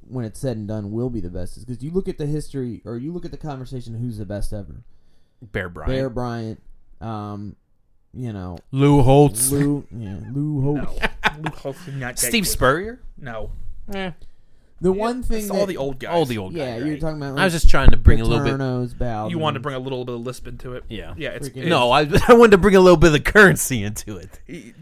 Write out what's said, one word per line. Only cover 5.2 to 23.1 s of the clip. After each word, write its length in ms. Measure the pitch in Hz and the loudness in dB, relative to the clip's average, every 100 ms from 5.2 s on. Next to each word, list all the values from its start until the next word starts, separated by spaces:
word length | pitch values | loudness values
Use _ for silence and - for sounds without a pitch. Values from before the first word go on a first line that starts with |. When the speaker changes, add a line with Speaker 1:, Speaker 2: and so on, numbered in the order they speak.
| _ _ | _ _
Speaker 2:
Bear 260 | 104 107 92 | -10 -8 -8
Bryant. 220 | 87 76 | -8 -4
Speaker 1:
Bear 160 | 131 135 | -4 -4
Bryant. 540 | 113 123 117 110 107 - - - - | -6 -6 -6 -8 -12 -16 -20 -20 -16
Um, 540 | 113 110 104 104 104 - _ _ _ _ _ - | -12 -10 -10 -12 -14 -16 _ _ _ _ _ -12
you 180 | 127 | -10
know, 240 | 101 90 87 - | -8 -10 -12 -8
Speaker 2:
Lou 300 | 135 143 147 | 2 4 6
Holtz. 480 | 127 139 143 107 123 | 6 6 6 4 -2
Speaker 1:
Lou, 340 | 143 143 143 - - | 0 0 -2 -6 -12
yeah, 260 | 107 104 110 | -10 -10 -8
Lou 300 | 135 151 147 | -6 -4 -2
Holtz. 380 | 135 147 110 - | 0 0 -2 -2
Speaker 3:
No. 80 | - - - 156 | -2 -2 -4 -4
<laughs> 60 | |
Lou 80 | 156 | -10
Holtz 340 | - 143 131 - | -8 -12 -12 -12
is 40 | 139 | -10
not 200 | 123 127 | -8 -4
that 40 | |
Speaker 2:
Steve 260 | 202 226 170 | -2 0 -2
Speaker 3:
good. 40 | |
Speaker 2:
Spurrier? 520 | - 127 151 208 247 - - | 2 2 2 -4 -12 -16 -14
Speaker 3:
No. 340 | 139 113 104 - - - - | -14 -10 -10 -8 -8 -8 -8
Speaker 2:
Eh. 180 | 196 190 160 - - - - _ - | -6 -8 -10 -16 -18 -20 -20 _ -4
Speaker 1:
The 100 | 175 | -2
Speaker 3:
Yeah, 60 | 190 | 0
Speaker 1:
one 240 | 220 247 | -2 -2
thing 200 | 226 226 | -2 -2
Speaker 3:
it's 60 | 208 | -2
all 100 | 196 | -2
Speaker 1:
that 60 | 196 | -2
Speaker 3:
the 100 | 180 | -2
old 220 | 139 135 | -6 -6
guys. 140 | 117 | -4
Speaker 2:
All 120 | 170 143 | -2 0
the 120 | 113 | -2
old 160 | 95 | -6
Speaker 1:
Yeah, 180 | 165 131 | -8 -8
Speaker 2:
guys, 100 | 117 | -6
Speaker 1:
you're 100 | 143 | -6
Speaker 2:
right? 80 | 147 | -4
Speaker 1:
talking 160 | 156 156 | -6 -6
about, 220 | 139 135 | -6 0
Speaker 2:
I 60 | 185 | 0
was 80 | |
Speaker 1:
like, 80 | 165 | 4
Speaker 2:
just 80 | - | 6
trying 220 | 151 131 | 8 8
to 60 | 113 | 8
bring 220 | 113 117 | 8 6
a 60 | 113 | 4
little 180 | 117 | 2
bit 120 | 117 135 | 0 -2
Speaker 1:
Paternos, 380 | 135 127 123 | -2 -4 -6
Bowdens. 360 | - 123 110 110 | -4 -4 -4 -6
Speaker 3:
You 80 | 170 | -4
wanted 160 | 156 143 | -4 -4
to 40 | |
bring 140 | 143 131 | -6 -8
a 40 | |
little 240 | 131 131 | -8 -8
bit 120 | 123 120 | -8 -8
of 60 | |
lisp 260 | 120 123 123 | -8 -10 -12
into 260 | 117 131 | -12 -12
it. 100 | 123 - | -12 -12
Speaker 2:
Yeah. 240 | 107 82 87 | -12 -12 -10
Speaker 3:
Yeah, 120 | 135 | -10
it's, 180 | 120 135 | -8 -10
Speaker 1:
Freaking 100 | 131 | -6
Speaker 3:
it's 60 | 127 | 0
Speaker 2:
No, 220 | 160 123 | 2 4
I, 100 | 135 | 4
<laughs> 260 | 151 160 - | 4 2 6
I 60 | |
wanted 180 | 240 233 | 8 10
to 60 | 202 | 8
bring 180 | 196 190 | 8 8
a 60 | |
little 160 | 185 175 | 8 8
bit 160 | 165 | 8